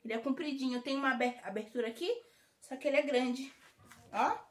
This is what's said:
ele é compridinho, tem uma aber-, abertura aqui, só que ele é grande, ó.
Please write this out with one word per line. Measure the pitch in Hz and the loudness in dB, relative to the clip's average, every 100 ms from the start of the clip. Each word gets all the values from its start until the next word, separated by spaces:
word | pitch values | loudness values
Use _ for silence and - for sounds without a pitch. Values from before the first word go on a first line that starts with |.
ele | 226 | -4
é | 233 | -4
compridinho, | 277 269 302 269 262 247 | -2 -2 -2 -2 -2 -2
tem | 269 | -2
uma | 269 269 | 0 0
aber-, | 240 247 - | 2 0 0
abertura | - 202 214 247 226 | -6 -6 -4 -4 -4
aqui, | 233 359 480 - _ _ _ | -2 -2 -2 -6 _ _ _
só | - | -14
que | 269 294 | -2 4
ele | 277 | 4
é | |
grande, | 277 254 254 247 269 - - _ - - - | 4 2 2 0 -6 -14 -20 _ -20 -20 -6
ó. | 208 277 453 - | 2 2 2 -6